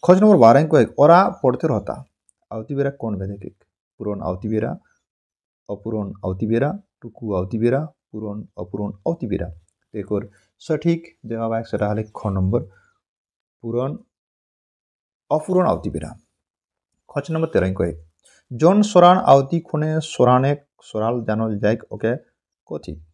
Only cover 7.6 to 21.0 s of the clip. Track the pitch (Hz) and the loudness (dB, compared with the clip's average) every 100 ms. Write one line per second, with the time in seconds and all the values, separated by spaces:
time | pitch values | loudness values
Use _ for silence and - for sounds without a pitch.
7.6 | 117 135 156 _ _ 107 107 101 - - | 0 -2 -4 _ _ -12 -10 -12 -14 -14
8.6 | 92 - 101 101 - 170 113 95 87 - | -12 -8 -8 -6 -6 -4 -4 -6 -6 -12
9.6 | _ _ _ 110 98 104 - _ _ _ | _ _ _ -12 -4 -6 -6 _ _ _
10.6 | - 156 170 170 - _ 107 113 113 113 | -6 -2 0 -2 -4 _ -10 -6 -4 -4
11.6 | 113 104 104 107 107 - 107 95 92 120 | -4 -4 -2 -2 -6 -6 -4 0 0 -2
12.6 | 156 _ _ _ _ _ _ _ _ _ | -4 _ _ _ _ _ _ _ _ _
13.6 | 117 117 135 - _ _ _ _ _ _ | -8 -4 -4 -8 _ _ _ _ _ _
14.6 | _ _ _ _ _ _ _ 151 151 180 | _ _ _ _ _ _ _ -4 0 0
15.6 | 165 85 98 80 - - _ _ _ _ | 0 0 -4 -8 -12 -16 _ _ _ _
16.6 | _ _ _ _ _ - 139 160 160 104 | _ _ _ _ _ -10 -6 -4 0 0
17.6 | 92 95 87 82 - _ _ _ _ 120 | 0 -2 -4 -6 -16 _ _ _ _ 0
18.6 | 156 202 208 180 175 180 - 139 135 170 | 2 4 4 6 6 6 6 4 4 -4
19.6 | 165 151 151 156 151 - 123 127 135 143 | -4 -6 -2 -4 -6 2 4 4 2 -2
20.6 | _ _ - 107 | _ _ -12 -6